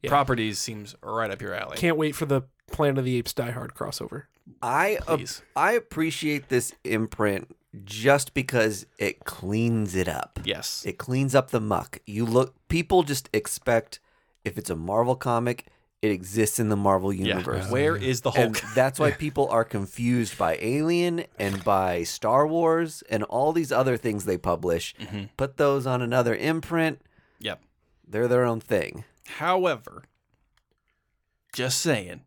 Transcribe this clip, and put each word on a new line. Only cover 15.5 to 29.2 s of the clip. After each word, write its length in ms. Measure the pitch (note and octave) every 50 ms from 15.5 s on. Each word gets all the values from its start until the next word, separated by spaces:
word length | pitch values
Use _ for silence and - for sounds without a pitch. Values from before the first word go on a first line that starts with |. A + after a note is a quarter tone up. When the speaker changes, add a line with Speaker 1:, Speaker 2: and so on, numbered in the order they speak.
| A#2+ - - - _ _ _ _ _ _
Speaker 3:
it 100 | - G#2+ G2+
exists 460 | F2+ F2+ F2+ G2+ A2+ A2 G#2 - -
in 80 | A2+ G#2+
the 60 | G#2+
Marvel 360 | G2+ G2+ G2 G2 F#2+ F#2 G2 G2+
Speaker 2:
Yeah. 140 | F#2 F#2+
Speaker 3:
universe. 420 | F#2 F#2+ F#2 F2 C#2 B1 - F#2+ F#2+
Speaker 2:
Where 280 | A#2 C3 C#3+ D3+ E3
Speaker 4:
Yeah. 120 | E3+ C3+ C3
Speaker 2:
is 120 | B2+ A#2+ -
the 80 | C3+
Speaker 3:
And 260 | - C3+ B2 A2+ A2
Speaker 2:
Hulk? 180 | - - - -
Speaker 3:
that's 240 | C3 B2+ C3 C3 -
why 80 | D3 D3
Speaker 4:
Yeah. 80 | C#3+
Speaker 3:
people 320 | - D3+ D3+ C3 C#3+ C#3 -
are 140 | - A#2 A2+
confused 720 | - - G#2+ G2 F#2+ - - A#2+ A#2+ B2 B2 A#2 G2+ - -
by 180 | - E2 E2 -
Alien 640 | - A2 B2+ C#3+ D#3 D#3+ F3 F3 F3 F3 E3+ E3+ - - _ -
and 240 | G2+ G2 G2 G2 F#3
by 400 | - G2+ F#2+ F#2+ F#2 F2 F2 E2+
Star 420 | - - - - G#2+ A#2+ C3+ D3
Wars 560 | D#3 D#3+ E3+ E3+ D#3+ D#3+ E3 E3+ D#3+ D3+ - - -
and 140 | - G#2+ G#2
all 280 | - - A#2+ C3+ D3+ D#3+
these 200 | E3+ D#3+ B2+ C3
other 240 | A#2 C3 C3 B2
things 280 | A2+ - A#2 G#2+ G2+ F2+
they 140 | - F#2 E2+
publish. 560 | - F#2 F2 E2+ F2 F2+ E2 E2+ - - - -
Speaker 2:
Mm-hmm. 240 | A2 - G#2+ G#2 G2 G2+ _
Speaker 3:
Put 200 | - C3+ C3+ C3+
those 300 | - D3+ C#3+ C#3 C#3 B2
on 140 | C3 B2+ B2
another 340 | B2 A#2 A#2+ B2+ A#2+ A#2 A2+
imprint. 640 | - - D3+ D#3+ E3 D#3+ - E3+ E3 D#3+ D#3+ C#3 - _ _ _ _ _ _ _ _
Speaker 2:
Yep. 200 | - G#2+ F#2 - _ _ _ _ _ _ _ _ _
Speaker 3:
They're 220 | - F#2+ G#2+ A#2+ A#2+
their 160 | B2 B2 B2+
own 160 | A#2+ A#2 A2+
thing. 440 | - - A2+ F#2+ D2+ G1+ - - A2 _ _ _